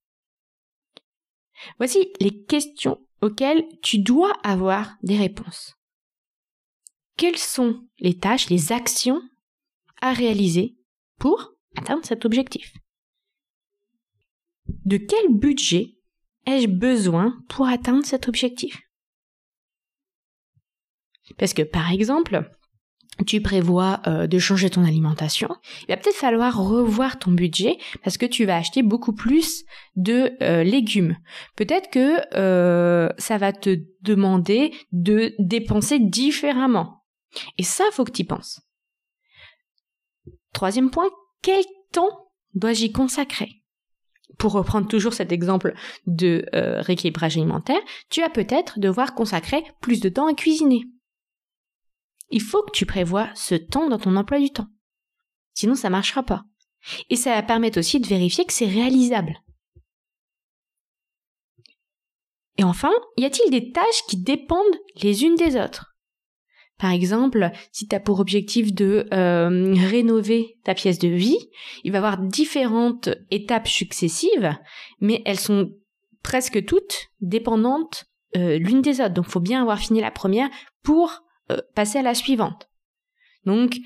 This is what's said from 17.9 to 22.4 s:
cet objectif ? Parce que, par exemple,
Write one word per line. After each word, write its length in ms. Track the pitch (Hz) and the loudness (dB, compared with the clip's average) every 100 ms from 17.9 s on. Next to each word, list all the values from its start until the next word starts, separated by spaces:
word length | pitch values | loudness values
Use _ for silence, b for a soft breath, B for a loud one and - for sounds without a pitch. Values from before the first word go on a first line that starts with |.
| 262 285 | 0 0
cet 220 | 262 262 | -4 -4
objectif ? 500 | 226 247 247 - - _ _ _ _ _ _ _ _ _ _ _ _ _ _ _ _ _ _ _ _ _ _ _ _ _ - | -2 -4 -4 -12 -12 _ _ _ _ _ _ _ _ _ _ _ _ _ _ _ _ _ _ _ _ _ _ _ _ _ -4
Parce 160 | 190 | -2
que, 100 | - | 0
par 280 | 151 175 165 | -2 -2 0
exemple, 580 | 190 214 294 339 180 | 0 2 0 0 -2